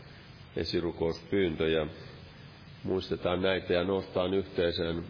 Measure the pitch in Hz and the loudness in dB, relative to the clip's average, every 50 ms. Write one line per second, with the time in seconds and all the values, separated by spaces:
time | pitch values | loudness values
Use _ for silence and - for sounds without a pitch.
0 | - - - - - - - - - - - - 90 - - 87 82 87 80 - | -18 -18 -18 -18 -18 -18 -18 -18 -16 -8 -4 -4 -2 0 0 0 0 0 0 0
1 | 85 82 80 - - - 98 101 95 87 78 76 82 80 80 80 76 76 90 - | 0 0 0 -2 -4 0 2 4 4 4 4 2 2 4 4 4 2 0 -4 -10
2 | - - - - - - - - - - - - - - - - - 98 92 92 | -14 -16 -16 -16 -16 -18 -18 -18 -18 -18 -18 -18 -18 -18 -16 -8 -2 0 0 0
3 | 90 - 90 82 - 90 90 90 92 95 95 90 - - 92 87 87 95 98 95 | 0 -2 -2 0 0 0 2 2 4 4 2 2 2 2 2 4 4 4 2 0
4 | 95 - - 92 90 90 95 98 95 - - - 87 85 82 78 82 85 82 85 | 0 0 0 0 2 2 2 0 0 0 0 2 2 2 2 2 0 0 0 -2
5 | 82 90 | -4 -2